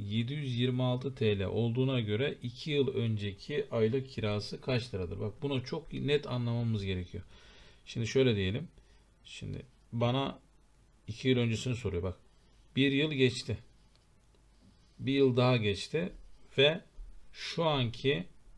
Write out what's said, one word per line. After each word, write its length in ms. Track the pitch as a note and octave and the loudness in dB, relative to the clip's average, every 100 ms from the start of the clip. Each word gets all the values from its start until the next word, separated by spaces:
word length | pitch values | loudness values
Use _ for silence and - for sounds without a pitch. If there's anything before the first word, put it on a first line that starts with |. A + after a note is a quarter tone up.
| G2+ | -2
yedi 240 | A2 A#2 | -2 -2
yüz 260 | D3+ C3+ A#2 | -4 -2 0
yirmi 240 | B2+ B2+ | 2 2
altı 320 | B2+ B2+ C3+ | 2 0 -2
T 240 | - A2 G2+ | 0 2 2
L 60 | |
olduğuna 560 | F#2+ G2+ A#2 B2 C3 B2+ | 0 2 2 2 2 0
göre 380 | G#2+ G#2 C#3+ - | 0 0 0 -2
iki 280 | B2 - D#3+ | -8 -8 -2
yıl 180 | C#3+ C3 | 2 2
önceki 800 | A#2 A#2 G#2+ G2+ F#2+ - D3 - | 2 0 0 -2 -6 -6 -6 -2
aylık 380 | A#2 A2 C3 C3 | 2 2 2 -2
kirası 520 | - G#2+ G#2 - D#3 | -4 -2 -2 -4 -6
kaç 340 | - B2 - | -2 -2 -2
liradır? 260 | F#2+ F2 G2 | -4 -4 -4
Bak, 220 | G#2+ - | -6 -6
bunu 220 | C#3+ B2+ | -4 -2
çok 280 | - E3 - | -2 -6 -6
net 340 | C3 B2+ D3 - | -6 0 0 0
anlamamız 580 | B2 A#2+ A#2 A#2 G#2+ | -2 -2 0 0 0
gerekiyor. 400 | F#2+ F#2 F2+ F#2+ - - - - - - - | -2 -4 -6 -10 -14 -20 -20 -20 -20 -20 -10
Şimdi 200 | A#2+ A2+ | -6 0
şöyle 300 | C3+ B2+ G#2 | 4 4 4
diyelim. 320 | F#2 A#2+ F3 - - - _ _ | 0 -2 -6 -14 -20 -20 _ _
Şimdi 380 | - - G#2 G2 - _ _ | -20 -12 -10 -10 -12 _ _
bana 460 | A#2 A#2+ C3 C#3 - - - - _ _ _ - | 0 0 2 -2 -6 -18 -20 -20 _ _ _ -12
iki 200 | - C3 | -2 2
yıl 100 | B2 | 4
öncesini 380 | A#2 A2 - A2+ | 2 0 -2 -4
soruyor. 260 | G2 F2 | -2 -2
Bak, 160 | F#2 - - _ _ - _ C3 | -4 -6 -16 _ _ -20 _ 2
bir 160 | C#3 | 2
yıl 200 | C#3 D#3 | 4 0
geçti. 460 | C3+ B2+ - - G#2+ - - - _ _ _ _ _ _ _ - - _ - | 4 2 2 -6 -8 -8 -20 -20 _ _ _ _ _ _ _ -20 -20 _ -6
Bir 140 | A#2+ | 0
yıl 240 | C#3 C3+ B2 | 4 6 6
daha 200 | B2+ B2 | 4 4
geçti 560 | G#2 F#2+ - D#3 F#3 - - - - - | 2 -2 -4 -4 -4 -8 -18 -20 -2 4
ve 220 | D3 F3+ - - - - - | 4 2 -6 -16 -16 -16 -18
şu 320 | - - - | -14 -8 -2
anki, 600 | E3 C#3 A#2 - C3+ D#3+ - - - | 0 2 0 0 0 0 -4 -14 -20